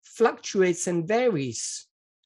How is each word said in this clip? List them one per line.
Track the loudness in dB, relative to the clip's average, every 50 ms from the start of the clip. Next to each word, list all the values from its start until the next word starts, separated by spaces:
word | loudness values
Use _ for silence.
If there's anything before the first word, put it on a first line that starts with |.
fluctuates | _ -10 -2 2 2 2 2 0 -10 -4 2 2 4 2 2 0 -2 -2
and | -2 -2 0 0
varies. | 0 2 2 2 0 0 -2 -4 -6 -8 -8 -10 -10 -12 -14 _ _ _ _ _ _ _ -4